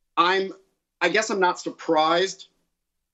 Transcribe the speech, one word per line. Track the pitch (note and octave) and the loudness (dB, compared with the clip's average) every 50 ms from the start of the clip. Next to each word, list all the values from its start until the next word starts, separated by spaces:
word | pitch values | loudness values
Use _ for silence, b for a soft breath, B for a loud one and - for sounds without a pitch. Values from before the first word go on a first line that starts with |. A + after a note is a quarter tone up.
| _ _ - D#3 | _ _ -2 0
I'm, | E3+ F3+ F#3+ F#3+ F#3+ F#3+ - - _ _ _ _ _ _ _ - | 0 2 2 0 -2 -4 -8 -14 _ _ _ _ _ _ _ -4
I | E3+ F3+ | -2 0
guess | D#3+ G#3+ G#3+ - | 0 0 -2 -2
I'm | A3+ G3 | 0 0
not | F#3 F3+ E3+ - | 2 0 0 -2
surprised | - E3+ - - - - E3 D#3 D#3 D#3+ E3+ F3 F#3+ F#3+ F3+ - - _ _ _ _ _ _ _ _ _ _ _ _ _ | -6 -12 -12 -8 -2 0 2 2 4 4 2 2 0 -2 -4 -10 -18 _ _ _ _ _ _ _ _ _ _ _ _ _